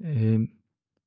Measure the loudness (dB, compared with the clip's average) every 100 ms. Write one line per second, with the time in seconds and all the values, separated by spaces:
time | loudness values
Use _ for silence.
0 | -6 -2 2 0 -2 -8 _ _ _ _